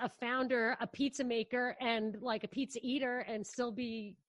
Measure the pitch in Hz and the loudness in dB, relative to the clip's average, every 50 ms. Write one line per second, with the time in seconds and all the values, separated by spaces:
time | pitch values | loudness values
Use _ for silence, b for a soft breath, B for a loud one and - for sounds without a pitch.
0 | 247 240 - - 247 233 254 262 262 240 262 240 226 226 254 - 233 240 - - | -2 -4 -2 -2 -2 0 2 2 2 4 4 4 4 4 2 0 -2 -6 0 0
1 | 277 277 - - 262 247 233 233 220 - 247 247 247 247 - - 254 233 226 220 | 0 0 2 0 0 0 2 0 0 0 0 0 0 0 -2 0 0 2 2 2
2 | 214 220 208 214 247 247 220 214 - - - 254 269 - - 233 - 240 254 294 | 2 0 -2 -2 -2 -2 0 0 -2 -4 -2 -2 -2 -2 -4 -4 -2 0 0 2
3 | 262 247 247 247 240 - 226 214 196 - - - 247 240 208 220 247 233 226 226 | 2 0 0 -2 -2 -2 -4 -4 -4 -4 -2 -2 -2 -2 0 -2 -2 -2 -2 -4
4 | 208 208 185 - _ | -6 -8 -12 -16 _